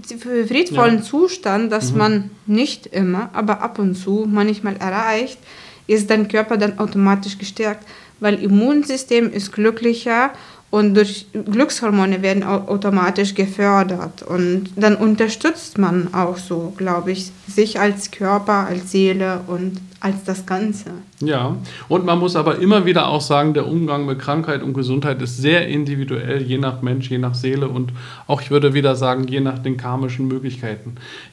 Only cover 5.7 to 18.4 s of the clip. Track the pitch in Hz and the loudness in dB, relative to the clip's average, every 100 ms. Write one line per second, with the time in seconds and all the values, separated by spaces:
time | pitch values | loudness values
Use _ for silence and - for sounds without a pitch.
5.7 | - - 214 202 220 208 214 220 226 208 | -12 0 2 4 2 2 0 2 0 0
6.7 | 202 214 202 196 202 - - 196 - 214 | 0 -2 4 4 4 -2 -10 -12 -4 -4
7.7 | 214 - - - - 208 208 202 202 247 | -4 -12 -20 -20 -2 0 2 4 6 6
8.7 | 294 285 262 - 233 233 202 196 - 220 | 2 0 -4 0 2 2 -2 -6 0 0
9.7 | 226 233 233 240 233 277 - - - - | 2 0 0 0 0 0 -2 -20 -20 -2
10.7 | 208 208 202 202 - - 214 202 214 294 | 2 4 4 4 0 -10 -8 -2 2 2
11.7 | - 226 202 190 190 190 196 196 196 196 | 0 0 2 2 2 2 0 0 -2 -2
12.7 | 202 202 196 180 196 196 196 196 202 202 | -2 2 2 2 2 -2 0 -2 0 2
13.7 | 196 185 180 165 - - 180 180 185 190 | 4 2 -2 -8 -12 -6 -2 0 0 -4
14.7 | - 214 202 214 214 220 - 330 330 - | 2 2 4 4 2 0 0 -2 -2 -6
15.7 | - 185 180 175 185 180 180 185 170 170 | 0 2 2 0 0 -2 -2 -6 -6 -6
16.7 | 190 190 175 180 190 - - - 208 220 | -6 -2 -2 -2 -6 -8 -14 -4 0 2
17.7 | - 208 196 - - 190 202 | 2 0 0 -8 -4 0 0